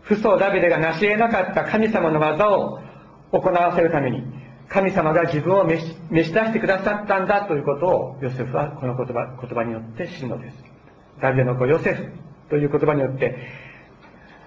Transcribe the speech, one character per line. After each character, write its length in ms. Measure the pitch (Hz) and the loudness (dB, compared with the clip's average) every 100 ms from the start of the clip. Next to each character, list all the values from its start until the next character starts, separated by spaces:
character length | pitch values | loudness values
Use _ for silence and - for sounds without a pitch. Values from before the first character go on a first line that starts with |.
父 180 | - 208 | -2 0
祖 140 | 220 180 | 4 4
ダ 140 | 196 | 2
ビ 100 | 185 | 2
デ 80 | 170 | 2
が 100 | 160 | 2
成 160 | 160 | 0
し 60 | 156 | 0
得 180 | 208 214 | 0 2
な 100 | 233 | 2
か 140 | 214 180 | 2 0
っ 40 | |
た 100 | - | -2
神 240 | - 220 220 | 0 0 2
様 220 | 214 165 | 2 2
の 100 | 151 | 2
技 280 | 156 151 208 | 2 4 4
を 320 | 185 135 - - - - - - | 4 0 -6 -14 -20 -20 -20 -2
行 80 | - 185 | 0 2
わ 240 | 175 175 | 2 2
せ 80 | 175 | 2
る 80 | 165 | 2
た 100 | 151 | 2
め 100 | 131 | 0
に、 120 | - - - - - - | -4 -8 -12 -18 -20 -4
神 220 | 196 190 | 0 2
様 220 | 180 156 | 2 2
が 100 | 165 | 2
自 180 | 160 147 | 2 0
分 140 | 156 196 | 2 2
を 60 | |
召 140 | 165 165 | 4 0
し-、 180 | - - - | -4 -12 0
召 140 | 165 | 2
し 80 | 165 | 2
出 80 | 220 | 2
し 120 | 220 | 0
て 80 | 226 | 0
く 60 | - | 0
だ 140 | 190 | 0
さ 220 | 208 208 | 0 -4
っ 20 | - | 0
た 120 | 196 | 0
ん 80 | 185 | 2
だ 200 | 202 202 | 0 0
と 80 | |
い 60 | 147 | -2
う 40 | |
こ 120 | 143 143 | -2 0
と 80 | 180 | 2
を、 320 | 139 - - | 2 0 -6
ヨ 100 | 127 | -6
セ 140 | 131 | -6
フ 120 | 113 151 | -4 -4
は 140 | 147 | -4
こ 140 | - 127 | -4 -6
の 100 | 127 | -4
言 100 | 120 | -4
葉、 300 | 120 - - | -4 -6 -10
言 100 | 117 | -8
葉 140 | 117 | -4
に 80 | 117 | -4
よ 80 | 113 | -6
っ 20 | 113 110 | -10 -10
て 100 | 175 | -10
知 160 | - | -8
る 60 | 127 | -10
の 100 | 82 | -10
で 120 | 64 | -12
す。 140 | - - - - - - - | -18 -20 -20 -20 -20 -20 -4
「ダ 100 | 135 | 0
ビ 60 | 131 | 2
デ 60 | |
の 120 | 123 123 | 2 0
子 100 | 127 | 2
ヨ 120 | 165 | 2
セ 160 | 202 | 0
フ」 180 | 180 - - - - - | -4 -8 -14 -20 -20 -4
と 60 | 147 | -2
い 80 | |
う 60 | 147 | 0
言 100 | 147 | 2
葉 140 | 151 | 2
に 60 | 147 | 2
よ 80 | 131 | -2
っ 80 | 131 | -2
て、 200 | 123 - - - - - - - - - - - | -4 -4 -12 -16 -18 -20 -20 -20 -20 -20 -20 -20